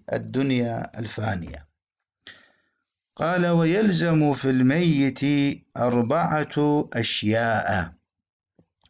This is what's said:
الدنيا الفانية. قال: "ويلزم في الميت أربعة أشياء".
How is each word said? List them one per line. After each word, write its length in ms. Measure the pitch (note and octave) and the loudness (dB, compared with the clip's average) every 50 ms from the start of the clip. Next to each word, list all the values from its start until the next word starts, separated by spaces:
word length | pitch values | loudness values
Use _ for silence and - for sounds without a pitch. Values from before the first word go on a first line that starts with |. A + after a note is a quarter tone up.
| - - A#2 | -8 -8 -6
الدنيا 840 | A2+ A2+ A2 A2 C3 C3+ C3+ C3 B2 A#2+ A#2 A2+ A2+ - - - - | -6 -6 -4 -4 -2 0 0 0 0 0 -2 -4 -6 -8 -10 -10 -12
الفانية. 680 | A#2 G#2 - - G#2+ A2 G2+ F2+ E2 C#2+ C#2 D2 D2 _ _ _ _ _ _ _ _ _ _ _ _ - - - _ _ _ _ _ _ _ _ _ _ _ _ _ _ _ | -12 -10 -8 -6 -4 -4 -4 -4 -6 -10 -14 -16 -18 _ _ _ _ _ _ _ _ _ _ _ _ -20 -20 -20 _ _ _ _ _ _ _ _ _ _ _ _ _ _ _
قال: 320 | - D3 E3 F3+ F3+ F3 | -4 -2 -2 0 0 2
"ويلزم 840 | F3 E3+ E3 E3 D#3+ E3+ G#3 A3 G#3 F3+ D#3+ E3+ E3+ E3 D#3 D3+ D3 C#3 | 2 2 4 4 2 2 2 2 2 2 2 2 2 2 4 4 2 2
في 160 | - - C3+ | 0 0 0
الميت 720 | C3 B2+ B2+ B2+ C#3 E3+ F3+ E3 D3+ C#3 C#3 C3+ C3+ - C#3 C#3+ D3 C#3+ C#3 C#3 - - - _ - | 2 4 4 4 4 4 2 2 2 2 2 0 0 -2 -2 0 2 2 0 0 -2 -6 -10 _ -6
أربعة 1120 | - A#2+ B2 A#2+ B2 A#2 A2+ C#3+ E3 E3+ E3 D#3 D3+ D3 - - D3 D3 D3 D3 D3 D3 - - | -2 -2 0 2 2 2 2 0 0 0 0 0 -2 -2 -2 -2 0 2 2 2 0 0 -2 -4
أشياء". 1000 | A#2 A2+ - - - - G#2 A2 A2+ A#2 A#2 A2 G#2+ F2 E2+ G#2 F#2+ E2+ E2 D#2 - _ _ _ _ _ _ _ _ _ _ _ _ _ _ _ _ _ | -4 -4 -4 -4 -2 0 0 2 2 2 0 0 0 0 0 0 -2 -2 -4 -8 -16 _ _ _ _ _ _ _ _ _ _ _ _ _ _ _ _ _